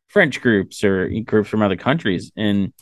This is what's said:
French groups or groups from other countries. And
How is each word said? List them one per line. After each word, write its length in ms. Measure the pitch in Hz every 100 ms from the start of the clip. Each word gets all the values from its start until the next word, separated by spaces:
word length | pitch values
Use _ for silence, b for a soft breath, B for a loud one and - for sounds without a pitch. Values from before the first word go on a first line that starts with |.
| _
French 320 | 208 170 -
groups 420 | 123 104 92 -
or 280 | 104 95 90 107
groups 260 | 110 107 101
from 100 | 110
other 160 | 104 92
countries. 560 | 123 160 113 90 - -
And 360 | 107 101 95 -